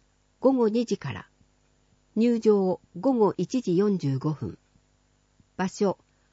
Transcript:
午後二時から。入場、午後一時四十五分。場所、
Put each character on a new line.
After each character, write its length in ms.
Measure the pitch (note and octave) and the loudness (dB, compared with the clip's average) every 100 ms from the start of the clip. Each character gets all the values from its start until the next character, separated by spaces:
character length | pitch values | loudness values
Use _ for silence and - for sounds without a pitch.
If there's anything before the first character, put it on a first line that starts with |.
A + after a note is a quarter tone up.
| _ _ _ _ | _ _ _ _
午 140 | B3+ | 0
後 140 | C4 A3+ | 2 2
二 160 | A3+ A#3 | 0 -2
時 100 | G3+ | -4
か 160 | C3+ | -6
ら。 160 | F#2+ - _ _ _ _ _ _ _ _ G#3+ | -12 -14 _ _ _ _ _ _ _ _ 0
入 220 | A#3+ A#3 | 0 2
場、 420 | G#3+ G3+ F#3 - _ F3 | 4 4 2 -2 _ -4
午 140 | B3+ | -2
後 220 | B3 G3 - | 2 2 2
一 240 | F3 C4 | -4 -4
時 160 | F#3 F3 | 0 0
四 220 | G#3 F#3 | 2 0
十 200 | C#3 C3 | -2 -2
五 140 | D3+ | -4
分。 260 | D3 G#2 - _ _ _ _ _ _ _ _ _ - | -6 -8 -12 _ _ _ _ _ _ _ _ _ -6
場 100 | - | -6
所、 300 | - D4+ - _ _ _ | -2 -2 -2 _ _ _